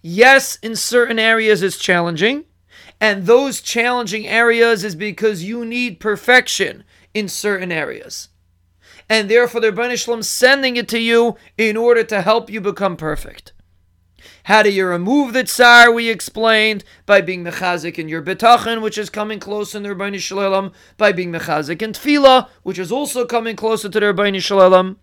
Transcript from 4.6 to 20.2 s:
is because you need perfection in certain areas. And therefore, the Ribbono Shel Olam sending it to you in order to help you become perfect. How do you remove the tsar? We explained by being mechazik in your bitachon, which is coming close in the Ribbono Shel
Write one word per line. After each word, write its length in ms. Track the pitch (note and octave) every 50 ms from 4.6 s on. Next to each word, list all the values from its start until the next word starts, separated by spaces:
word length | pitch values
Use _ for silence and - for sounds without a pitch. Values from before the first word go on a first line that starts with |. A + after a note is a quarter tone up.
| A#3 A#3 A#3 G#3 E3+
is 140 | G#3+ F3+
because 480 | D#3 G#3 G#3+ F#3 - G#3 A3 G#3+ E3+ E3
you 200 | F#3+ A3+ A#3+ A#3+
need 360 | A3+ A#3 B3 B3 A#3+ - _
perfection 840 | - G#3+ G#3 G3 - - B3 B3+ B3 - - - F#3+ C#3+ - - - _ _ _ _ _ _
in 140 | G#3+ G#3 F#3
certain 420 | - - - G#3 G3+ F#3 F#3 F3+
areas. 580 | E3+ D#3 D3 - B2+ A2 - - - - - _ _ _ _ _ _ _ _ _ _ _ _ _ _ - _ _
And 200 | A3 A3 G#3 G3
therefore, 320 | A3 A#3+ A#3+ A#3+ - A#3
the 100 | A3+ A3
Ribbono 260 | G3 F#3 A#3+ B3 B3
Shel 200 | A3+ - - A#3
Olam 80 | A3+ G#3+
sending 520 | - - - A#3+ B3+ C4+ C#4 C4+ C4 B3
it 120 | A#3+ A#3 -
to 100 | A3 A#3
you 380 | A3+ A#3 A#3 A#3 A#3 A#3+ G#3+ - _ _ _
in 200 | - A3 A3 G#3+
order 260 | A3 A#3 A#3+ A#3+ A3+ A3
to 180 | - A3 G3+ E3+
help 280 | F#3 A3 A#3 A3 -
you 100 | G3 A3
become 360 | F3+ G3+ G3 - G3+ G3 F3
perfect. 560 | - D#3+ D#3 D3 - - - - - _ - _ _ _ _ _ _ _ _ _ _ _ _ _ _ _ - _ _ _
How 180 | - G3 A3 G#3+
do 80 | G#3
you 160 | G3+ F#3+ F#3+
remove 460 | F#3 F3 F3 F3 F#3+ C4 D4 C#4+ B3 A3+
the 120 | C4 B3
tsar? 480 | - - - B3 A#3+ A#3+ A#3+ A#3 A#3+ A#3
We 160 | A#3 A#3 A3+
explained 760 | A3+ F3 - - _ G#3+ A3 A3+ A3 A3 G#3+ A3 G#3+ G3+ - _ _ _ _
by 140 | - G3+ G3
being 240 | F3+ D#3+ F#3 F3+ F3
mechazik 520 | E3+ E3+ - F#3+ F#3 F3 E3+ D3 E3+ E3
in 120 | - D#3+ D#3
your 140 | D#3 E3 D3+
bitachon, 600 | E3+ F#3 F#3 A3 A3+ A#3+ A#3 A#3 A#3 A3+ A3+ A3
which 160 | G#3+ - G#3+
is 100 | G#3+ F3+
coming 300 | - G#3+ G#3 G#3 A3 G3+
close 340 | - G3 G#3 G#3 G#3 - -
in 120 | G#3+ G3+
the 60 | G3+
Ribbono 280 | G3+ F3 G3 G3+ G3+
Shel 200 | F#3+